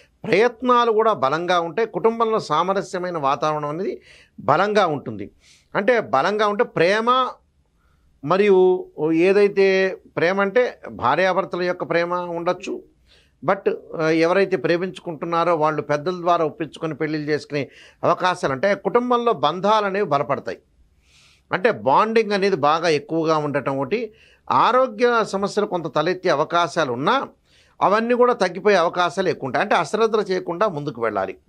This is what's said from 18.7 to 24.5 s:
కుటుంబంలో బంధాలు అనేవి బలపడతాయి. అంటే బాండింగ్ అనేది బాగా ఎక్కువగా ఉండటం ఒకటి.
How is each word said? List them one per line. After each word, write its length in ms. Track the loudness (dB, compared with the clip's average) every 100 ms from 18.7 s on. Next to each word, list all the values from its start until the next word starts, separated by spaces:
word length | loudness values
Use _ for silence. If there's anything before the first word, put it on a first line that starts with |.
| -2
కుటుంబంలో 560 | 0 0 0 0 0
బంధాలు 540 | 0 -2 0 0 0 0
అనేవి 200 | -4 -2
బలపడతాయి. 520 | -2 -2 -4 -6 -12 _ _ _ _ _ _ _ _ -6
అంటే 180 | 0 0
బాండింగ్ 640 | 0 2 4 4 2 0
అనేది 240 | 0 0 2
బాగా 320 | 2 2 0
ఎక్కువగా 480 | 0 -2 -2 0 0
ఉండటం 420 | 0 -2 -2 -4
ఒకటి. 340 | -2 -4 -6 -12 _ _ -2